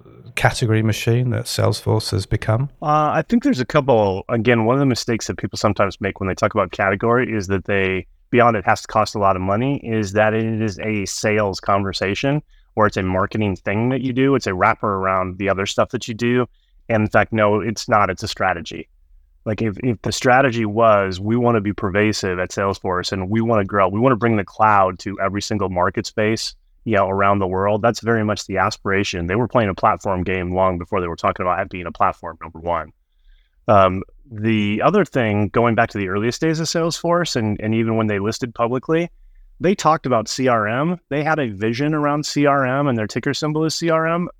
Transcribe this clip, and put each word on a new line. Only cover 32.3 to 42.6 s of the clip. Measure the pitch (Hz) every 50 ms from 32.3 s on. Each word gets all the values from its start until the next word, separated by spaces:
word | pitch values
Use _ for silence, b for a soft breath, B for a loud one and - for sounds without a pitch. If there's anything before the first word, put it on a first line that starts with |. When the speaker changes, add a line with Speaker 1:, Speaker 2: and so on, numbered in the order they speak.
| 80 -
Speaker 2:
number | 82 82 80 82 82 87 85
one. | 80 78 80 _ _ _ _ _ _ _ - - _ _ _ _ _ _
Um, | - 107 98 95 92 92 95 - - - - - -
the | 117 104 107 113 110 107 104 101 107 107
other | - 147 185 208 165
thing, | - - 135 117 107 101 104 107 92
going | - 113 117 117 110
back | 117 117 -
to | - 104
the | 98 92
earliest | 95 101 110 120 - -
days | 160 160 156 160
of | 160
Salesforce | - - 170 165 170 - - - 170 170 175 165 - -
and, | 127 110 107 104 - 107
and | 110 113
even | 113 113 113 113
when | 113 110
they | 107 104 98
listed | 98 110 110 - 131 120 -
publicly, | - 120 113 127 131 - - 160 165 175 - - - - - - - - - - -
they | 143 180 202
talked | - - 151 160 156 -
about | 135 123 113 107
C | - - - 127
R | 127 120 113 104
M. | 107 113 131 151 170 185 - - _
They | 135 151 143
had | 156 156 151
a | 135 113 101 92 107
vision | 113 117 123 147 151 156
around | 151 147 147 147 151 143
C | - - 147 143
R | 143 139 139